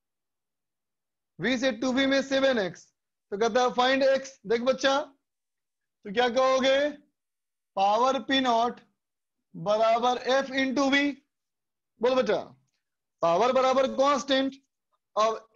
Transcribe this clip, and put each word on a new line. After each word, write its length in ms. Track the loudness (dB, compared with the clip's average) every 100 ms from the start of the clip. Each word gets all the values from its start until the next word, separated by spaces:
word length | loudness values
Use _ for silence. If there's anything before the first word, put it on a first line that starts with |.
| _ _ _ _ _ _ _ _ _ _ _ _ _ -6
V 180 | -4 -2
से 120 | -2
टू 180 | -2 -2
बी 120 | 0 0
में 160 | 0
सेवन 360 | 0 0 0 0
एक्स, 220 | -4 -8 -20 _ _ _ -12
तो 60 | -4
कहता 240 | -2 0
है 80 | 0
find 300 | 0 0 2 2
X। 340 | 0 -4 -14 -4
देख 140 | -2
बच्चा, 360 | -2 0 0 -2
तो 1120 | -4 _ _ _ _ _ _ _ _ _ -8
क्या 140 | -2 0
कहोगे? 580 | 2 2 2 2 2 0 -6 _ _ _ _ _ _ _ -2
Power 420 | 0 2 2 -2
P 180 | -2 0
naught 380 | 0 0 -2 -4 _ _ _ _ _ _ _ -10
बराबर 640 | -2 2 2 2 0 -2 0
F 180 | 0 0 -2
into 320 | -2 0 0
V। 80 | 2 0 -4 _ _ _ _ _ _ _ -4
बोल 140 | 0 0
बच्चा, 220 | 0 -2 -4 -18 _ _ _ _ _ -4
Power 300 | 0 2 2
बराबर 340 | 2 2 2 0 0
constant, 600 | 0 0 0 -2 -2 -6 _ _ _ _ _ -2
अब 340 | -2 -2 -12